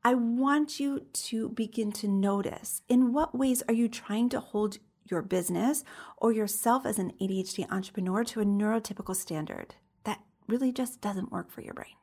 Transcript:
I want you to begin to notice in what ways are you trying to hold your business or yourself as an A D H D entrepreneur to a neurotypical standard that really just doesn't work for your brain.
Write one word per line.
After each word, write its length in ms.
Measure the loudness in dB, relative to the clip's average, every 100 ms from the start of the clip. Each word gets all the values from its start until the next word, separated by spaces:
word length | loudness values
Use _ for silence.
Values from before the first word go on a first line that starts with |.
I 120 | 4
want 640 | 4 2 2 2 2 2 -2
you 200 | -4 -4 -6
to 380 | -8 -4 -4 -4
begin 420 | -4 -4 -2 -2
to 160 | -2 0
notice 720 | 2 4 2 0 -6 -8 -10 _
in 240 | 6 6
what 240 | 4 0 2
ways 260 | 2 2 2
are 60 |
you 120 | 2 2
trying 440 | 0 -4 0 2
to 100 | 0
hold 380 | -4 0 0 -2 _ _
your 160 | -4 -4
business 640 | 0 0 0 0 2 0 -4 -18 -18 0
or 160 | 2
yourself 540 | 2 0 0 2 2 2
as 120 | -2
an 140 | -2 -2
A 60 | -2
D 140 | 0
H 120 | -2
D 140 | -4 -4
entrepreneur 540 | -4 -4 -4 0 0
to 160 | 0 0
a 60 | 2
neurotypical 680 | 2 2 0 -2 -10 -6
standard 600 | -6 -4 -4 -4 -8 -10 -16 _ _
that 180 | -6 -6 -10 _ -2
really 240 | 0 2
just 300 | 0 -4 -4
doesn't 280 | -4 -4 -4
work 200 | -6 -8
for 100 | -12
your 140 | -14
brain. 220 | -12 -14 -18